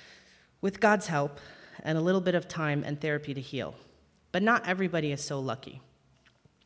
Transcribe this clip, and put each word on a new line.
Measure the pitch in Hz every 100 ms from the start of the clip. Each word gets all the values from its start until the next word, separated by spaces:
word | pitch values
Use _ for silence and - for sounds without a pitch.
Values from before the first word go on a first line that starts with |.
| - - - - _ -
with | 196 190
God's | 214 208 -
help | 147 143 - - - - -
and | - 160
a |
little | 170 190
bit | 180
of | 175 175
time | 170 151 143
and | - 147
therapy | 156 147 147
to | 139
heal. | 127 135 80 - - - _ _ -
But | 180
not | 214 240 180
everybody | 185 185 165 151
is | 143
so | - 139
lucky. | 131 117 - 135 - _ _ _ _ _ _ _